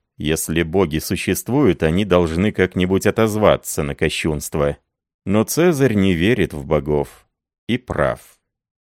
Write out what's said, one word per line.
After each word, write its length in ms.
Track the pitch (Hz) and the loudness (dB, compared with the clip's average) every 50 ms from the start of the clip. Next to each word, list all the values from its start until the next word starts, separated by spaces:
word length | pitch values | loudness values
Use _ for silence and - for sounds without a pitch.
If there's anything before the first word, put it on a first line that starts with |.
| _ _ _ - | _ _ _ -8
Если 460 | - 73 78 80 - - 80 80 85 | -4 -2 -2 -2 -4 -2 -2 -2 -2
боги 340 | 80 78 98 98 80 71 78 | 0 0 0 0 0 -2 -4
существуют, 880 | - - 101 87 - - 92 - - - 117 143 147 104 85 - 82 | -4 -4 -4 -4 -2 -2 -4 -4 -4 -4 -2 2 2 2 2 2 0
они 220 | 80 80 92 107 | 0 0 0 0
должны 460 | 98 90 90 90 80 80 85 95 107 | 2 2 2 2 2 0 0 0 0
как-нибудь 540 | - - 95 90 - 95 90 90 95 95 - | 0 0 0 0 0 0 0 0 0 0 0
отозваться 800 | 107 95 - 113 110 104 107 107 90 73 64 - - - - 78 | 0 0 2 0 0 2 2 4 4 4 2 0 -6 -6 -6 -4
на 100 | 71 71 | -4 -4
кощунство. 840 | - 82 80 - - - 85 78 73 - - - 80 73 73 71 - _ _ _ _ _ _ _ _ - - | -2 -2 -2 -2 -2 -4 -4 -4 -4 -6 -6 -4 -2 -2 -2 -2 -4 _ _ _ _ _ _ _ _ -6 -2
Но 160 | 95 107 110 | 0 0 0
Цезарь 500 | - - - 165 180 170 135 139 127 110 | 0 0 0 2 2 2 2 2 2 2
не 200 | 101 95 98 92 | 4 2 2 2
верит 400 | 80 82 104 127 120 87 - - | 2 2 2 2 0 0 -2 -4
в 100 | 76 69 | -6 -6
богов. 640 | 69 78 76 67 71 76 73 71 - - - _ _ _ _ _ _ _ _ _ - | -2 -2 -2 0 0 -2 -2 -2 -4 -8 -20 _ _ _ _ _ _ _ _ _ -6
И 100 | 110 123 | -6 -6
прав". 540 | - - - - 73 65 62 - - - _ _ _ _ _ _ _ _ _ _ | -6 -6 -4 -2 -2 -2 -2 -4 -10 -20 _ _ _ _ _ _ _ _ _ _